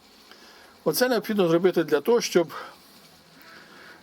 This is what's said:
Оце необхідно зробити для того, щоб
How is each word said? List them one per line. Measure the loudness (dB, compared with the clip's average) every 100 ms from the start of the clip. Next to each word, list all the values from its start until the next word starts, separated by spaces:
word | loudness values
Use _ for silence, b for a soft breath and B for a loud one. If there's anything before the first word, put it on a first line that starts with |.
| _ B B B B B B B
Оце | -4 0 0
необхідно | 0 -2 0 2
зробити | 2 2 0
для | 0 0
того, | 2 0
щоб | 2 0 -2 -6 B B B B -20 -20 _ -20 B B B B B B